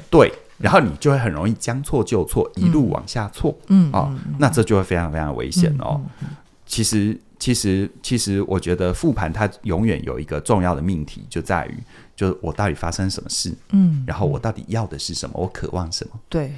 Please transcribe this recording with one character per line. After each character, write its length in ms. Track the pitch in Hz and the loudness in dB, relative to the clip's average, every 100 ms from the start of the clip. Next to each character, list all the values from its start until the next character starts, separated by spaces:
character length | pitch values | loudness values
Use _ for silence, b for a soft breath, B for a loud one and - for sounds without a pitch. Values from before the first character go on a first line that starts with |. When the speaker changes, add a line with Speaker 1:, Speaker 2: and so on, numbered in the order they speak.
| - | 6
Speaker 1:
对， 200 | 165 110 - - - | 8 8 4 -16 -2
然 140 | 98 | 4
后 80 | 190 | 4
你 120 | 101 71 | 4 0
就 160 | 147 | 2
会 60 | 139 | 2
很 140 | 117 | 0
容 160 | 73 98 | 0 -2
易 60 | |
将 260 | 113 - 127 | -2 -4 -6
错 180 | 143 135 | -2 0
就 220 | 101 104 | 2 0
错， 260 | 82 - - - | 0 0 -2 2
Speaker 2:
嗯。 80 | |
Speaker 1:
一 40 | 180 | 4
路 220 | 156 117 | 4 2
往 120 | - - | 0 -4
下 220 | 120 104 | -6 -6
错。 280 | - 151 - - | -2 -2 -2 4
Speaker 2:
嗯， 200 | 190 160 | 6 6
Speaker 1:
哦， 160 | 98 139 | 2 -2
Speaker 2:
嗯， 100 | 135 - | -4 -6
嗯。 80 | 143 | 0
Speaker 1:
那 120 | 147 | 2
这 120 | 151 | 4
就 120 | 110 101 | 4 4
会 60 | |
非 140 | 92 87 | 2 0
常， 140 | 85 | -2
非 80 | 80 | -2
常 160 | 76 60 | -4 -4
危 120 | 65 | -2
险 200 | 180 170 143 | 2 2 0
哦。 220 | - 143 | -2 -4
Speaker 2:
嗯， 80 | 135 B | -6 B
嗯， 60 | 139 | -12
嗯。 80 | 147 B _ - | -12 B _ -8
Speaker 1:
其 160 | - | -2
实， 360 | 110 107 101 - - - | 0 2 0 -2 -10 -6
其 160 | - | -2
实， 360 | 117 101 95 101 - | 0 2 0 -2 -6
其 160 | - 123 | -4 -2
实 240 | - 98 | 0 0
我 160 | 98 92 | 0 -2
觉 160 | 85 | 0
得 180 | 90 90 | 0 0
复 200 | 90 165 | 0 0
盘 200 | 113 80 | 0 -2
它 160 | 92 104 - | -2 -2 -4
永 240 | - 85 113 | -4 0 0
远 160 | 76 | 0
有 140 | 78 62 | -4 -6
一 60 | |
个 160 | 76 76 | -6 -4
重 220 | - 107 | 0 2
要 120 | 90 | 2
的 80 | 76 | 0
命 220 | 85 87 | -2 -4
题， 200 | 73 - 50 | -6 -12 -10
就 100 | 82 | -8
在 260 | 80 90 - | -2 -2 -4
于， 100 | - - b b - | -10 -14 b b -4
就 100 | 95 | -2
是 100 | - | -2
我 100 | 85 | -4
到 160 | 78 104 | -2 -2
底 60 | |
发 160 | 73 85 | -2 -4
生 180 | 87 95 | -2 -2
什 140 | - | -4
么 80 | - | -6
事？ 240 | - - - - | -6 -6 -8 0
Speaker 2:
嗯。 320 | 196 180 147 127 | 4 4 2 -2
Speaker 1:
然 120 | - | -2
后 80 | 104 | -2
我 120 | 135 | -2
到 140 | 113 | -4
底 120 | - - | -6 -6
要 180 | 113 98 | -4 -4
的 120 | 69 | -6
是 160 | - | -8
什 160 | 82 67 | -8 -8
么？ 100 | - | -6
我 60 | 95 | -6
渴 220 | - - | -6 -6
望 200 | 90 82 | -6 -6
什 160 | - - | -8 -10
么？ 120 | 113 - | -14 -6
Speaker 2:
对， 240 | 165 139 | -6 -4